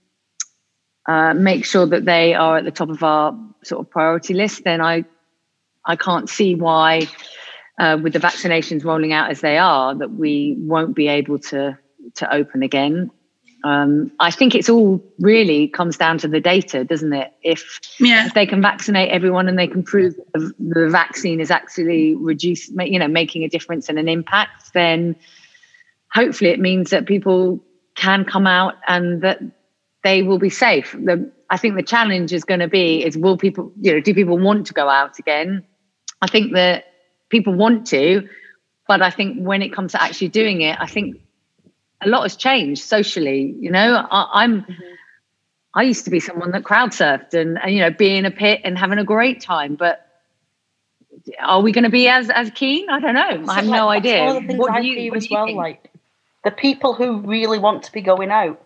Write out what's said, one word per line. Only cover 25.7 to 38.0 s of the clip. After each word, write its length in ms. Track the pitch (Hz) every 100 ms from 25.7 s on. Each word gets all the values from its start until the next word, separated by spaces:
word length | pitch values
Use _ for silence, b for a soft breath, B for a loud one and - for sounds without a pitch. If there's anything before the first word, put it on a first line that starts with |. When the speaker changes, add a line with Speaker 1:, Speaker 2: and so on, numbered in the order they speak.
| b b b -
Speaker 1:
hopefully 360 | 220 254 - 190
it 100 | -
means 300 | 185 185 180
that 160 | 190 -
people 580 | 196 196 185 185 185 _ _ _ -
can 300 | 190 196 185
come 220 | 196 190
out 260 | 180 190 - -
and 360 | 180 175 170
that 180 | 185 - - - _ _ _ _
they 200 | 196 190
will 160 | 190 190
be 100 | 190
safe. 420 | - 240 165 -
The, 400 | - - 175 190 _ -
I 60 | 190
think 200 | 226 190
the 60 |
challenge 500 | 180 233 220 185 165
is 100 | 175
gonna 240 | - 185 170
be: 340 | 190 170 160 165
is 120 | 156
will 200 | 180 185
people, 340 | 196 190 - -
you 140 | 196
know, 80 | 156
do 120 | 175
people 240 | 190 180 175
want 300 | 196 214 175
to 60 |
go 160 | - 139
out 300 | 139 143 -
again? 460 | - 151 170 196 - _ _ _ - -
I 60 | 190
think 240 | 220 208
that 320 | 180 180 170 - _ _ _ -
people 240 | 233 208
want 340 | 180 220 226 -
to, 400 | 139